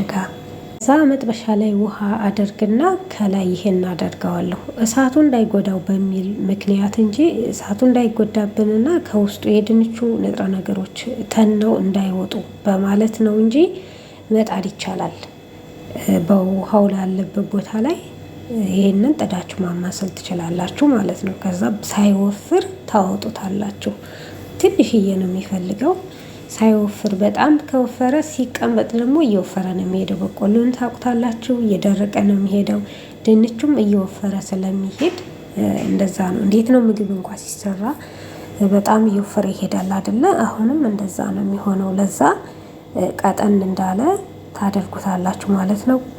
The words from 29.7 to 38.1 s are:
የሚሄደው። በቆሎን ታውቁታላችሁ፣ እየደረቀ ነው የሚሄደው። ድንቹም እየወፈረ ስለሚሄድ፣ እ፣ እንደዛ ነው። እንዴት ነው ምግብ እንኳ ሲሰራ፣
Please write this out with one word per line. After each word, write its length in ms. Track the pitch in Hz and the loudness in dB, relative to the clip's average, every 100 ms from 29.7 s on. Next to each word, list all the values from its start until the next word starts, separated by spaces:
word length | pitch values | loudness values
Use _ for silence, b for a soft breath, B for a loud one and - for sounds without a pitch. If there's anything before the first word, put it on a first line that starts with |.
| 180 | -4
የሚሄደው። 340 | 185 190 185 180 | -2 -2 -2 -4
በቆሎን 520 | 196 - 202 226 240 | -4 -2 2 4 2
ታውቁታላችሁ፣ 840 | 247 240 - 247 233 240 226 - 240 | 0 -4 -4 -2 0 -2 -2 -2 0
እየደረቀ 560 | 220 180 202 202 202 214 | 2 2 2 2 0 2
ነው 160 | 202 196 | 2 2
የሚሄደው። 440 | 196 202 202 208 B B B B | 2 0 0 -2 B B B B
ድንቹም 520 | 220 220 233 - 302 254 | 4 6 4 2 2 2
እየወፈረ 560 | 208 202 185 - 202 196 | 4 2 0 -4 -6 -4
ስለሚሄድ፣ 760 | - 190 190 196 190 - 330 - - - - | -4 -4 -2 -2 -4 -2 -2 -2 -10 -16 -10
እ፣ 100 | - 208 - | -2 0 0
እንደዛ 360 | 190 190 190 - 185 | 0 0 0 0 -2
ነው። 140 | - | 0
እንዴት 280 | 196 214 233 | 4 4 6
ነው 120 | 254 | 4
ምግብ 280 | 226 208 196 | 4 2 -2
እንኳ 180 | 190 180 - | -4 -8 -12
ሲሰራ፣ 440 | - - 202 190 226 311 B | -14 -8 -6 -4 -6 -8 B